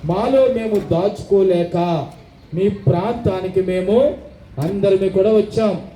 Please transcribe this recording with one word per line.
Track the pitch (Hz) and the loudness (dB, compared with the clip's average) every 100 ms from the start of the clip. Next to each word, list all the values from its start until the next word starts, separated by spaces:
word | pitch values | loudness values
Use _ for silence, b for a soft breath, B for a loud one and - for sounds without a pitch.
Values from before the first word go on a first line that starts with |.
| 151 | -2
మాలో | 185 240 269 262 | -2 2 2 2
మేము | 226 220 208 | 0 -2 -2
దాచుకోలేక | 147 170 196 202 - 196 190 175 170 175 175 160 127 - - - - | 0 0 0 -4 0 2 4 2 0 -2 0 -2 -4 -14 -20 -20 -10
మీ | 160 202 | -2 -2
ప్రాంతానికి | 196 - 170 202 240 214 185 185 185 | 0 0 0 0 -2 -2 -2 -2 -2
మేము | 185 185 180 226 294 - - - - - | 0 -2 2 2 2 0 -14 -20 -16 -6
అందరమే | 156 196 196 190 190 | -4 0 2 2 2
కూడా | 190 202 | 2 4
వచ్చాం. | 220 208 - 220 175 - | 2 2 0 -2 -2 -8